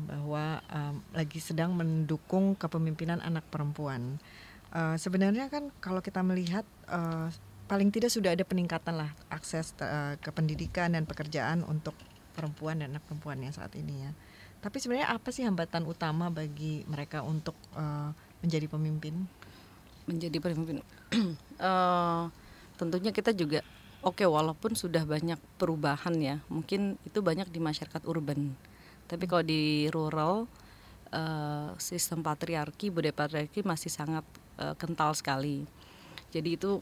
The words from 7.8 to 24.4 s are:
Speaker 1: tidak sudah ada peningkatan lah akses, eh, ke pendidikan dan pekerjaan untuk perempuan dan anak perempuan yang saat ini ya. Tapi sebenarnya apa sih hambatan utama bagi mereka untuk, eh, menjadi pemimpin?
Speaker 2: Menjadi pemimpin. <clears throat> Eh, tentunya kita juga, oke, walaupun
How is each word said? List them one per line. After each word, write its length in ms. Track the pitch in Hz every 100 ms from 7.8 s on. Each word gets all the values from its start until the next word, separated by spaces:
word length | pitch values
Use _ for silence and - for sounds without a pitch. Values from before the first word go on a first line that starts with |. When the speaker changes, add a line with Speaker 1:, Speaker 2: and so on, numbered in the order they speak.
| 202
Speaker 1:
tidak 220 | 220 240
sudah 240 | 233 190
ada 80 | 170
peningkatan 560 | 180 185 175 165 - 165
lah 120 | 151 151 -
akses, 400 | 151 - 160 160 -
eh, 400 | 147 147 143 143
ke 100 | -
pendidikan 600 | 151 156 151 - 180 175
dan 160 | 170 156
pekerjaan 560 | 151 151 156 120 170
untuk 320 | - 151 156 - - - -
perempuan 480 | - 156 151 156 160
dan 160 | 143 151
anak 80 | -
perempuan 320 | 151 151 131
yang 160 | 127
saat 160 | 147 -
ini 220 | - 151 139
ya. 100 | 135 156 - - - -
Tapi 180 | 202 269
sebenarnya 380 | 240 254 302
apa 160 | 226 -
sih 160 | 247 240
hambatan 400 | 180 170 170 160
utama 400 | 170 160 156 175
bagi 540 | 160 151 147 156 151
mereka 380 | - 147 143 156
untuk, 320 | 147 156 156 - -
eh, 380 | - 151 147 147 151 - -
menjadi 240 | 170 156 156
pemimpin? 480 | 156 156 156 156 165 185 - - - - - - -
Speaker 2:
Menjadi 340 | - 165 170 156
pemimpin. 420 | 175 156 165 143 - - -
<clears throat> 320 | 233 190 156 - -
Eh, 640 | 185 185 180 175 170 170 170 - - - - -
tentunya 320 | 170 180 208
kita 240 | 208 233
juga, 320 | 202 156 151 - - - -
oke, 240 | 185 180
walaupun 560 | 190 151